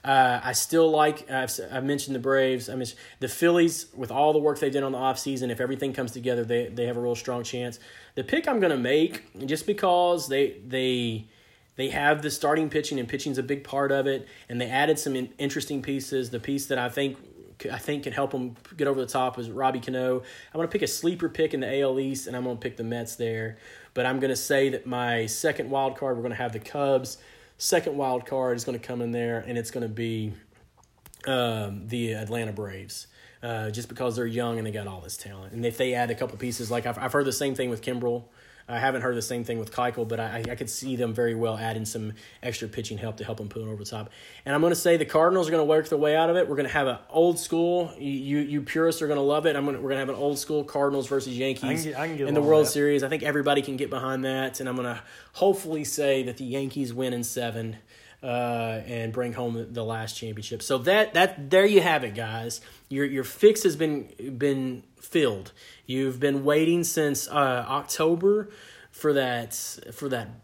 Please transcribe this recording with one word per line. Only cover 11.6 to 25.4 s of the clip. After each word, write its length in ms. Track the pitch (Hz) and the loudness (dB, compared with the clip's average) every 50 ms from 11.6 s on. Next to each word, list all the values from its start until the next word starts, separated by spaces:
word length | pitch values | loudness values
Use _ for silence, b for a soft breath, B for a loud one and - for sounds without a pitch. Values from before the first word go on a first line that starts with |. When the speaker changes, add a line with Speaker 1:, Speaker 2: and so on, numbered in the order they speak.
| b b _ | b b _
Speaker 1:
they 140 | - 131 135 | -4 -4 -2
have 320 | - 139 143 147 151 147 | -2 2 4 4 4 4
the 80 | 147 147 | 0 -4
starting 400 | 139 - - 143 151 160 160 147 | -4 0 2 2 4 2 2 2
pitching, 280 | - 151 147 - 147 135 | 0 -2 -2 0 -4 -4
and 80 | 120 | -4
pitching's 300 | 110 - 139 - 151 131 | -4 -4 -4 -4 -2 -2
a 60 | 131 | -2
big 200 | 131 120 143 139 | -2 -2 -4 -4
part 300 | 135 - 139 139 139 139 | -4 -4 0 0 2 2
of 140 | 139 139 131 | 2 2 2
it, 200 | 139 135 127 - B B B B B | 0 0 -2 -6 B B B B B
and 100 | 120 120 | -4 -4
they 120 | 123 117 | -4 0
added 280 | 151 151 147 156 151 147 | 2 2 4 4 2 2
some 160 | - 143 131 | 0 -2 -2
in-, 200 | 127 127 120 - | -2 -4 -6 -6
interesting 460 | - 143 139 - 151 - - 147 135 | -4 -4 -2 -2 -4 -4 -4 -6 -6
pieces. 480 | - 143 139 135 131 - 139 131 123 117 | -4 -4 -4 -4 -4 -2 -2 -2 -2 -4
The 100 | 123 117 | -6 -8
piece 240 | - 143 139 139 139 | -4 -4 -4 -4 -2
that 120 | - 139 127 | -2 -2 -2
I 100 | 120 123 | -2 -2
think 300 | - 143 139 139 135 - - - - - - - - _ | -2 -2 -2 -2 -4 -8 -16 -20 -20 -20 -20 -20 -18 _
c-, 100 | - 95 | -8 -8
I 80 | 131 - | -8 -6
think 260 | - - 147 143 139 | -4 -4 -4 -4 -4
can 80 | 139 | -4
help 220 | 113 143 139 131 - | -2 -2 -2 -2 -2
'em 220 | 131 127 123 117 - _ - - | -4 -4 -6 -8 -14 _ -20 -4
get 100 | 156 147 139 | 0 0 2
over 120 | 135 135 | 2 0
the 60 | 127 | -2
top 320 | 120 - 131 127 127 - 127 | -2 0 0 0 0 -2 -4
is 120 | 117 113 | -8 -6
Robbie 300 | 104 127 131 131 131 123 | -4 0 0 0 0 0
Cano. 400 | 120 131 131 127 127 127 127 127 | -4 -4 -2 0 2 2 0 0
I'm 380 | 127 - - - - - - 156 | -2 -8 -18 -20 -20 -8 -4 -2
gonna 100 | 165 165 | -2 0
pick 140 | - 202 | 0 0
a 40 | 165 | 0
sleeper 420 | - - - - 170 180 180 175 160 | 0 -2 0 0 0 0 0 -4 -4
pick 260 | - - 160 156 - | 0 0 0 0 2
in 60 | 139 | -2
the 80 | 131 107 | -2 0
A 140 | 135 139 | 0 2
L 180 | 139 131 131 135 | 2 2 2 0
East, 260 | 135 135 135 131 - | 0 -2 -4 -4 -6
and 100 | - 123 | -6 -6
I'm 80 | 127 127 | -4 -4
gonna 120 | 127 120 | -4 -6
pick 200 | 113 - 120 113 | -4 -6 -8 -6
the 80 | - 113 | -6 -6
Mets 320 | 113 120 120 117 113 - | -4 -4 -6 -6 -8 -6
there. 420 | - 120 113 113 110 113 113 110 B B B B B B B _ | -4 -4 -2 -2 -4 -6 -8 -10 B B B B B B B _
But 120 | 127 123 | 0 0
I'm 140 | 127 131 135 | 2 2 2
gonna 160 | 135 135 127 | 2 0 0
say 320 | 117 - - 143 135 139 139 | -2 0 2 4 4 4 4
that 160 | 131 - - | 2 -2 -4
my 400 | 127 127 123 123 120 120 117 110 | -4 -4 -2 0 0 0 0 0
second 440 | 110 - - | -2 -4 0